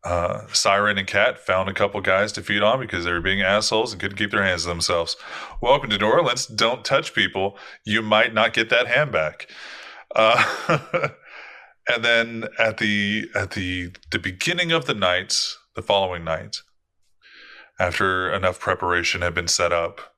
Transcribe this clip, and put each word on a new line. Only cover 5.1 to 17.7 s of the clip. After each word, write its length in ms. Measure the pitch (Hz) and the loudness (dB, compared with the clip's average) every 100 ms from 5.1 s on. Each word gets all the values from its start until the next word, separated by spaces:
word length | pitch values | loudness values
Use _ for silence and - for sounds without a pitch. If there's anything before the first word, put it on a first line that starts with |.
| - - - - - | -6 -10 -14 -12 -4
Welcome 280 | 120 139 120 | 2 2 2
to 80 | 101 | 0
New 80 | 104 | 4
Orleans. 380 | 139 147 123 - | 4 2 0 -4
Don't 400 | 107 113 - - | 0 0 0 0
touch 280 | 135 127 | 0 0
people. 440 | - 92 98 98 - - - - | 0 0 0 -2 -4 -20 -16 -4
You 160 | 110 | -2
might 320 | 110 107 117 | 2 4 4
not 200 | 113 113 | 2 2
get 160 | 117 113 | 2 2
that 180 | 120 117 | 2 2
hand 240 | 123 151 | 0 2
back. 380 | 85 78 - - - - - - - - | 0 -2 -6 -18 -18 -18 -18 -18 -20 -4
Uh, 300 | - 110 120 - - - | 2 4 4 2 -2 0
<laughs> 420 | 160 - 131 139 - - - - - - _ - | -2 0 -4 -4 -8 -20 -20 -20 -20 -20 _ -2
and 160 | 120 | 0
then 400 | 117 117 117 113 101 - | 4 2 2 -4 -10 0
at 200 | 113 107 | 0 2
the, 500 | 107 104 101 107 104 | 0 2 0 -2 -4
at 180 | 101 98 | -4 -4
the, 420 | - 92 90 90 - - | -4 -4 -6 -8 -12 -8
the 80 | - | -6
beginning 540 | 92 92 - 175 175 | -6 -4 -4 -2 0
of 120 | 165 - | 0 0
the 80 | |
night, 400 | 110 95 90 95 - - - _ | 2 2 2 0 -2 -2 -8 _
the 80 | - | -14
following 440 | - 101 95 87 82 | 0 2 2 -4 -4
night, 320 | 80 98 - _ _ _ _ _ _ _ - - - - | -4 -6 -14 _ _ _ _ _ _ _ -20 -20 -20 -20